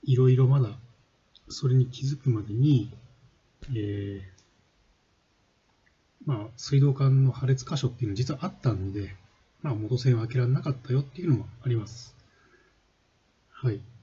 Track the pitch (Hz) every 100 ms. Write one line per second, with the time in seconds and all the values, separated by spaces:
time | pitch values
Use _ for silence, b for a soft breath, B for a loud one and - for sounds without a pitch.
0 | - 127 131 127 131 139 117 - - _
1 | _ _ _ _ - - 139 131 123 -
2 | 135 143 135 110 101 107 143 135 98 -
3 | - _ _ _ _ _ - 117 104 101
4 | 101 98 95 _ _ _ _ _ _ _
5 | _ _ _ _ _ _ _ _ _ _
6 | _ _ - 120 104 - - 139 143 135
7 | 135 135 135 117 131 131 - 151 131 -
8 | 110 98 127 143 185 - 131 98 95 101
9 | 95 - _ _ _ _ 151 107 107 127
10 | 131 117 113 127 123 135 151 135 - 127
11 | 143 - 175 120 98 - 127 117 101 -
12 | - _ b b b b b b _ _
13 | _ _ _ _ _ - 127 98 - -